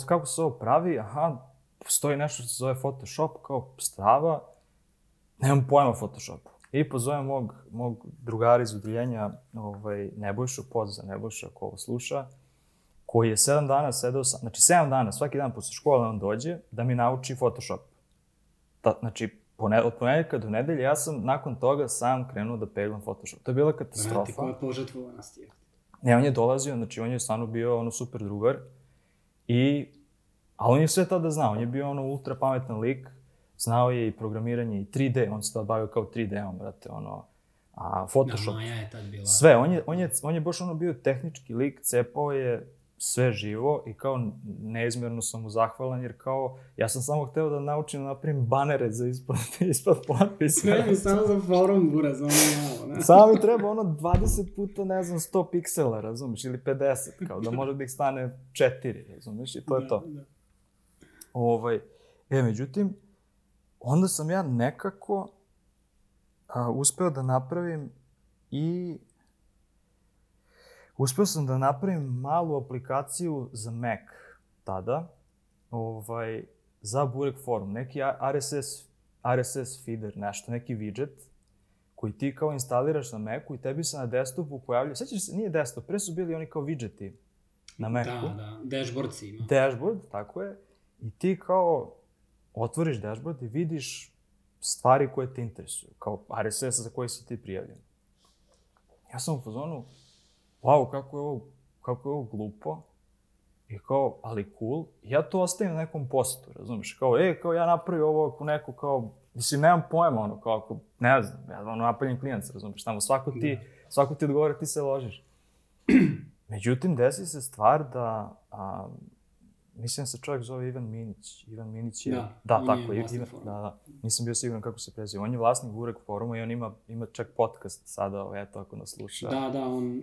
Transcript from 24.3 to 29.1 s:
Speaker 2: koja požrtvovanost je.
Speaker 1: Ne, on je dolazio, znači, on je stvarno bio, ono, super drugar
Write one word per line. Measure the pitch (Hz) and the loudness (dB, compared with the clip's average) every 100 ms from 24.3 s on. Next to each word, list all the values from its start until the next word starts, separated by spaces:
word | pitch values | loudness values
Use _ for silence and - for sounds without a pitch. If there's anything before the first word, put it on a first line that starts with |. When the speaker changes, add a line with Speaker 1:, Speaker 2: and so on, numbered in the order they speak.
Speaker 2:
koja | - 131 | -4 -6
požrtvovanost | 127 135 127 127 127 123 120 - - | -4 -6 -6 -8 -10 -14 -16 -20 -20
je. | - _ _ _ _ - | -20 _ _ _ _ -2
Speaker 1:
Ne, | 123 120 | 4 6
on | |
je | 143 | 6
dolazio, | 120 117 131 139 123 | 4 4 2 0 -4
znači, | 113 - | -6 -6
on | 113 | -4
je | 123 | -4
stvarno | - 110 117 | -2 -2 -2
bio, | 113 117 117 | -2 0 0
ono, | 117 | -2
super | - 123 113 | -6 -8 -8
drugar | 101 104 113 135 - - _ _ _ | -8 0 0 0 -4 -20 _ _ _